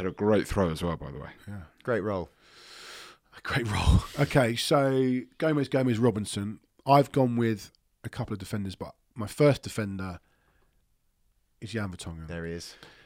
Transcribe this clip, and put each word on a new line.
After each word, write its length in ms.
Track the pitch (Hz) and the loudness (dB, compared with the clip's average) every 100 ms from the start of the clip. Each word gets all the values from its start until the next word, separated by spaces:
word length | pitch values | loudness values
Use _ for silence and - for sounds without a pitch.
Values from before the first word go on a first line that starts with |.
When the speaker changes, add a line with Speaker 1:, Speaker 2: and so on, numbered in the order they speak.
Speaker 1:
had 20 | 92 | -4
a 60 | |
great 360 | - 104 104 - | -2 2 2 2
throw 220 | 101 90 | 0 0
as 140 | 80 | 0
well, 140 | 87 78 | -4 -6
by 120 | 71 | -8
the 80 | 71 | -14
way. 120 | - - - | -16 -18 -16
Speaker 2:
Yeah. 140 | 101 78 _ | -16 -16 _
Speaker 3:
Great 200 | - 113 | -4 -2
roll. 280 | 101 98 82 _ _ - - - - - - - _ - | -2 -4 -6 _ _ -20 -20 -20 -20 -20 -20 -20 _ -16
Speaker 2:
A 60 | |
great 260 | - 135 117 | -6 -4 -2
roll. 340 | 95 - - - | 0 4 4 4
<laughs> 100 | - | 0
Okay, 360 | 143 147 117 117 | 2 4 4 2
so 680 | - 143 135 131 131 127 127 - | 2 4 4 4 2 2 -4 -4
Gomez, 280 | 160 151 131 | 0 0 2
Gomez, 300 | 131 131 110 | 2 2 4
Robinson. 600 | 120 107 101 101 101 101 _ _ - | 2 2 -4 -6 -8 -10 _ _ 4
I've 260 | 139 131 | 6 6
gone 240 | 143 127 120 | 2 2 2
with 360 | 113 104 - _ _ _ | 0 -2 -8 _ _ _
a 60 | - | -14
couple 240 | - 113 | -10 -8
of 60 | 101 | -8
defenders, 360 | 95 107 98 90 | -6 -6 -6 -8
but 180 | - - _ - | -14 -16 _ -12
my 100 | 104 | -10
first 380 | - 147 127 | 2 2 2
defender 560 | - - 101 98 95 90 _ _ _ _ _ _ _ _ _ _ _ _ _ _ | -4 -8 -6 -6 -10 -12 _ _ _ _ _ _ _ _ _ _ _ _ _ _
is 100 | 104 | -10
Jan 180 | 110 101 | -6 -6
Vertonghen. 380 | 87 - 82 78 | -8 -12 -12 -10
Speaker 3:
There 180 | 85 82 | -10 -8
he 60 | |
is. 220 | 85 - - - - | -10 -12 -20 -20 -20